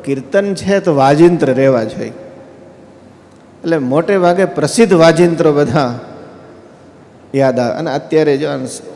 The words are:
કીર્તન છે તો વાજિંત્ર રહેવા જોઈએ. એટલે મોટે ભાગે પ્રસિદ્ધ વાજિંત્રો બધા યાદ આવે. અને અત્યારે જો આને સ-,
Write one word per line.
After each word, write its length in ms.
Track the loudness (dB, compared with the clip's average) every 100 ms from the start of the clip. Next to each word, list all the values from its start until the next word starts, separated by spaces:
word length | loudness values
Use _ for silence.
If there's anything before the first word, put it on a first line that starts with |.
કીર્તન 500 | -8 -8 -2 -2 -2
છે 260 | -4 -2 -2
તો 140 | 0
વાજિંત્ર 520 | 2 2 4 4 4 0
રહેવા 380 | 2 2 2
જોઈએ. 240 | -2 -8 -12
એટલે 1700 | -14 -20 -20 -20 -20 -20 -20 -20 -20 -20 -20 -20 -20 -20 -10 -4 -2
મોટે 400 | 0 -2 0 0
ભાગે 260 | 2 2
પ્રસિદ્ધ 480 | -2 -2 -2 2 4
વાજિંત્રો 600 | 6 4 4 2 2 0
બધા 460 | 2 0 0 -2 -6 -14 -20 -20 -20 -20 -20 -20 -20 -20 -20 -20 -20 -8
યાદ 240 | -2 0 0
આવે. 200 | -2 -4
અને 120 | -6
અત્યારે 460 | -6 -2 0 2 0
જો 120 | -2
આને 180 | -8 -10
સ-, 140 | -14 -18